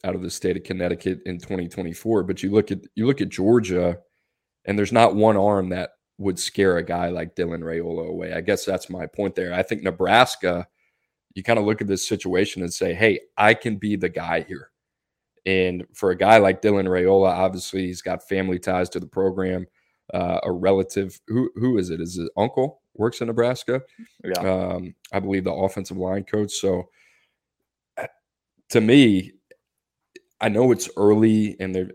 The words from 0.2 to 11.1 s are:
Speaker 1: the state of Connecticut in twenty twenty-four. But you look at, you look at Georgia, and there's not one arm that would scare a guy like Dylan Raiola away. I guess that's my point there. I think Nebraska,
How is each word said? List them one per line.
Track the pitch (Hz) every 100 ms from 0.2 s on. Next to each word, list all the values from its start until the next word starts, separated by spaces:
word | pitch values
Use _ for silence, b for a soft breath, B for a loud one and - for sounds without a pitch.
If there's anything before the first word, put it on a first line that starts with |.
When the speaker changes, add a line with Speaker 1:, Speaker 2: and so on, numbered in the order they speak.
Speaker 1:
the | 90
state | - 92 90
of |
Connecticut | - 92 87 87 95 90 -
in | 87
twenty | - 95 87
twenty-four. | - 85 85 110 110
But | 90 92
you | 95
look | 104 101
at, | 95 - -
you | 117
look | 135
at | 95
Georgia, | - 98 120 98 90 87 85 _ _ _ _ _ _
and | - 104
there's | 101
not | 120 113 98
one | 110 104
arm | 104 101 92
that | 90 90 _ _ -
would | 98 87
scare | - - 95 87
a |
guy | 82 87 87
like | 87 80 -
Dylan | 85 85
Raiola | 82 82 85 82 82
away. | 87 85
I | 82
guess | 87 98
that's | - 92 -
my | 90 82
point | - 98 87
there. | 90
I | 90
think | - 110
Nebraska, | 95 85 90 110 127 - 90 87 87 _ _ _ _